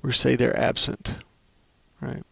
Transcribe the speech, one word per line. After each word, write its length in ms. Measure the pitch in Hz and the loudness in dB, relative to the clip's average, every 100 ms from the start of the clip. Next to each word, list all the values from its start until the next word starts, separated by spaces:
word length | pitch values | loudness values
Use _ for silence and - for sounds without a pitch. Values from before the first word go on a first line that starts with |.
we 100 | 139 | 0
say 240 | 123 135 127 | 2 4 4
they're 200 | 123 - | 2 2
absent, 600 | 123 - - - - - - _ _ _ _ _ _ _ | 0 0 -2 -2 -8 -10 -14 _ _ _ _ _ _ _
right? 220 | 127 123 - | -10 -10 -12